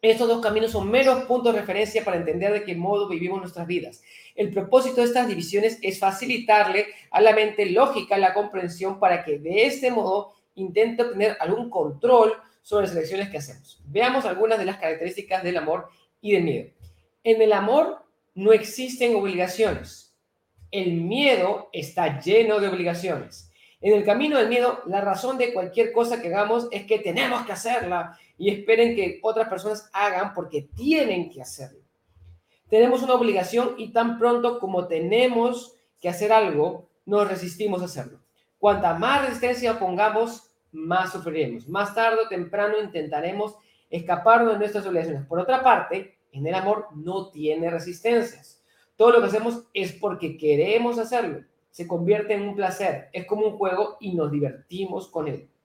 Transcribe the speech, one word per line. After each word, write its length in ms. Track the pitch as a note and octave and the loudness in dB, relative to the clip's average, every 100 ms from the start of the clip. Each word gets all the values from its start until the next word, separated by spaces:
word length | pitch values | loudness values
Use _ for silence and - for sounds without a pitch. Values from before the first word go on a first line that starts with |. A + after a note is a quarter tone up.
Estos 260 | A3 A3+ A#3 | 4 4 4
dos 140 | A#3 | 2
caminos 320 | A3 G#3+ A3 | 2 0 0
son 180 | G#3+ G3 | -2 0
meros 340 | A#3+ C4+ B3+ | 2 4 2
puntos 280 | C4 B3 A#3 | 2 0 2
de 80 | A3 | 0
referencia 440 | G3 F#3+ G#3 A3 | -2 -2 -2 -2
para 120 | G#3 F3+ | -2 -4
entender 360 | D#3 D#3+ G3 | -2 -2 -2
de 120 | G#3 | -2
qué 100 | G#3 | -4
modo 340 | E3+ F3+ G3+ G3+ | -6 -2 -2 -2
vivimos 300 | F3 F3+ F#3+ | -4 -4 -6
nuestras 300 | F3+ F3 E3+ | -8 -12 -6
vidas. 340 | F3 D#3 - _ - - | -6 -6 -18 _ -20 -20
El 160 | - G#3 | -4 -2
propósito 460 | G3 - B3+ B3+ A#3+ | -2 2 4 4 2
de 100 | A#3+ | 2
estas 220 | B3 A#3+ | 2 0
divisiones 500 | F#3 D#3+ G3+ A3 A3+ | -2 -2 0 0 -2
es 200 | G3 F#3+ | -8 0
facilitarle 880 | G3 F#3+ B3+ A#3 A#3 G#3+ G#3 F#3+ G#3 - - | -2 -2 -4 -4 4 4 4 0 -2 -8 -4
a 80 | F3 | 4
la 120 | A3 | 6
mente 340 | G#3+ G#3+ G#3+ G3 | 6 2 0 0
lógica 520 | F#3 C#4 B3+ F#3 G3 | 4 2 2 -2 2
la 160 | F#3+ | 2
comprensión 640 | G#3 G#3 G3 F3 E3+ F#3+ F#3+ | 2 -4 -6 -8 -6 -8 0
para 240 | G3+ F3 | 2 2
que 160 | D3+ C#3+ | -2 -6
de 260 | D#3 F#3+ | -2 2
este 280 | B3+ C#4 B3+ | 2 2 -2
modo 400 | A#3+ F#3+ G3 G3+ _ _ - | 0 0 -2 -4 _ _ -10
intente 480 | F#3+ F3 A3+ A#3 | -4 0 0 2
obtener 320 | A#3+ G3 G#3+ G#3 | -2 0 0 0
algún 320 | E3 A3 A#3+ | -2 -2 -2
control 600 | G3 D3+ C#3+ A#3+ B3 A3 A3 - _ | -4 -4 -2 4 6 6 2 -10 _
sobre 240 | _ G#3 F#3 | _ -2 0
las 100 | E3+ | -2
elecciones 340 | D#3+ F#3+ G3 | -4 -6 -6
que 80 | D#3 | -8
hacemos. 420 | C#3+ C3 - - - | -12 -16 -20 -20 -8
Veamos 380 | D#3 A#3+ C4 | 0 0 0
algunas 340 | A3 F3+ A3 A3 | -2 0 0 2
de 60 | |
las 140 | F#3+ F#3+ | -2 -4
características 680 | D#3+ D#3+ E3+ F#3 G3 F#3 | -6 -4 -8 -10 -6 -4
del 120 | F3 F3 | -2 -4
amor 320 | D#3 F3 - _ _ _ | -4 -6 -6 _ _ _
y 120 | G#3 | 0
del 100 | G3 | 2
miedo. 280 | E3 A#2+ - _ - _ _ _ | 2 -2 -6 _ -20 _ _ _
En 180 | - A3+ | 2 6
el 120 | A3 | 6
amor 500 | G#3 G3+ C#4 D4+ D4+ _ _ _ | 4 4 4 2 -2 _ _ _
no 180 | - G3 | -2 6
existen 640 | A3 G#3+ - B3+ B3 A#3+ | 6 4 -8 -8 -2 0
obligaciones. 1000 | A3 G3 F3+ F3+ - A3 E2+ - - _ _ _ _ _ _ - | 2 0 -2 -2 0 0 0 -8 -20 _ _ _ _ _ _ -12
El 220 | G3 F#3 | -4 -2
miedo 720 | E3+ E3+ A#3+ C#4+ A#3 F#3 G#3+ - | -2 -2 0 2 2 2 -2 -8
está 460 | F3+ C#3 - E3 C#3 | -12 -8 -4 -2 -2
lleno 400 | D#3+ G#3+ A3+ G#3+ | 2 4 4 2
de 80 | G3 | 0
obligaciones. 840 | F#3 F3 E3+ F3+ D3+ - - - _ _ _ | -2 -4 -4 -4 -6 -8 -20 -20 _ _ _
En 140 | G3 | 4
el 100 | G#3 | 4
camino 340 | G3+ A3 D4 C#4+ | 4 2 2 2
del 100 | A3 | 2
miedo, 320 | A#3+ B3 A#3 - | 2 0 -2 -4
la 140 | G3 | -2
razón 380 | G3+ F#3+ B3 C4 | -2 -2 -4 -2
de 140 | A#3+ | -2
cualquier 400 | F#3+ F3 A3 A#3 | -2 -4 0 2
cosa 280 | A#3 A#3 A#3 | 2 0 -2
que 80 | F3 | -4
hagamos 400 | F#3+ G#3 A#3 A#3 | -2 0 0 -2
es 160 | G3+ G3 | -8 -2
que 140 | A3 | -2
tenemos 440 | G#3 F3 C4 B3 | 0 -2 -2 -2
que 80 | A#3 | -6
hacerla 640 | F#3 A3+ A#3+ F3+ F3 E3+ - _ _ | -8 -4 -4 -2 -6 -6 -14 _ _
y 120 | F#3+ | -2
esperen 440 | G3+ G3+ A3+ A#3 | -2 2 4 4
que 240 | A#3 F#3 - | 2 -4 -2
otras 260 | A3 A3 A3 | -2 0 -2
personas 420 | F#3 G3+ G#3 - | -4 -6 -8 -8
hagan 400 | F#3+ G3+ F3+ F#3 | -2 -2 0 -4
porque 340 | - - D3 C#3 | -6 -8 -8 -10
tienen 560 | - B3+ D#4+ B3 F3+ E3 | -6 0 2 2 -2 -6
que 120 | C#3 | -10
hacerlo. 380 | B2+ - C3+ - _ _ _ _ - - _ _ _ | -18 -16 -18 -20 _ _ _ _ -20 -20 _ _ _
Tenemos 340 | G#3+ A#3+ B3 | 6 6 4
una 120 | B3 | 2
obligación 600 | B3 A#3 F#3+ F3+ A#3 A#3+ A#3+ | 2 4 0 0 0 -2 -4
y 160 | A3+ | -2
tan 260 | A3+ A#3 A#3 | 0 0 0
pronto 420 | A#3+ A#3+ A#3+ A#3+ | 2 2 0 -2
como 260 | F#3+ F#3 F3 | -4 -4 -2
tenemos 880 | E3 E3+ A3 B3+ A#3 A#3+ A#3+ - _ _ _ | -4 0 2 4 2 0 -2 -10 _ _ _
que 80 | F3+ | -8
hacer 240 | F3 G#3 | -4 4
algo, 560 | A3 G3+ D3 D#3+ F#3 - _ - | 4 4 2 0 -2 -16 _ -2
nos 220 | G3+ G3+ | 0 2
resistimos 540 | F#3 F3 - G#3 F3+ | -2 -8 -4 -4 -2
a 40 | F3 | -6
hacerlo. 340 | C#3 B2 - _ _ _ _ | -10 -14 -16 _ _ _ _
Cuanta 360 | G#3 G3+ F3+ | 2 4 0
más 320 | E3 A3+ C#4+ C4+ | 0 0 0 0
resistencia 520 | A#3 B3 A#3+ A#3+ A3 | -2 -4 -2 -2 -2
pongamos, 680 | F#3 F3+ G#3+ G#3+ A#3 A#3 _ _ _ | -2 0 0 2 -2 -4 _ _ _
más 400 | D#3+ D#3+ F3+ F3+ | -12 -4 -2 -2
sufriremos. 580 | F3+ E3 D#3+ C3+ A#2 A#2 | -6 -6 -4 -4 -4 -8
Más 240 | F#3 G#3 | -4 -4
tarde 260 | G#3 A3+ A3+ | 0 2 2
o 40 | A3 | -2
temprano 480 | F#3 E3+ G3+ G3+ G#3+ | -4 -6 -2 0 -2
intentaremos 760 | G#3 E3+ D3+ D3 E3+ G3 G#3 - _ _ _ | -4 -6 -6 -4 -6 -6 -8 -8 _ _ _
escaparnos 600 | E3 E3 F3 A3 A#3 A#3 | -10 -4 0 6 6 6
de 60 | G#3 | 2
nuestras 260 | G#3 G#3 G3 | -2 -2 -2
obligaciones. 400 | F3 E3 C#3+ - | -2 -2 -6 -4
Por 140 | E3 | -4
otra 220 | F#3+ C4 | 0 2
parte, 560 | C4 G#3+ - F#3 - _ _ | 4 4 2 -6 -8 _ _
en 160 | C#3 D3+ | -8 -4
el 80 | |
amor 320 | F#3 F#3+ G#3 - | -2 0 -2 -4
no 360 | D3+ D#3+ F#3+ F#3 | -12 -8 -8 -8
tiene 380 | D3+ D3+ D#3 E3+ | -6 -2 -2 -2
resistencias. 920 | E3+ F3 F3+ A3+ A#3+ A3+ - - _ _ _ _ | -4 -8 -6 0 0 0 -10 -20 _ _ _ _
Todo 160 | _ A3+ | _ 6
lo 100 | A#3 | 6
que 60 | G3 | 4
hacemos 380 | G#3+ A#3 A#3 - | 0 -4 -8 -10
es 180 | G3+ F#3 | -8 -8
porque 440 | - G#3 F3+ D#3+ C3+ | -6 -6 -6 -8 -4
queremos 600 | D3+ D3 F3 A3+ A#3 A#3+ | 2 4 4 2 0 -4
hacerlo. 460 | A3+ B3 G3+ C#3 - _ _ | -2 -2 -2 -8 -14 _ _
Se 160 | - E3+ | -16 -8
convierte 480 | E3+ E3+ G#3 G#3 | -4 0 0 2
en 80 | G#3 | -2
un 120 | G3+ | -4
placer, 540 | G3 F#3+ F#3 G3 - - | -4 -4 -2 -4 -4 -8
es 100 | F#3 | -14
como 220 | F3 G#3 G#3+ | -6 -2 -2
un 100 | G3+ | 0
juego 400 | G3 F#3 G#3+ - | -2 0 -4 -4
y 160 | G#3 | -6
nos 160 | F3 D3+ | -2 -2
divertimos 800 | D3 C#3+ C3+ _ F3+ F#3+ F#3+ F#3 | -2 -4 -6 _ -10 -8 -8 -8
con 180 | E3+ D3+ | -8 -8
él. 220 | C3 - _ | -8 -14 _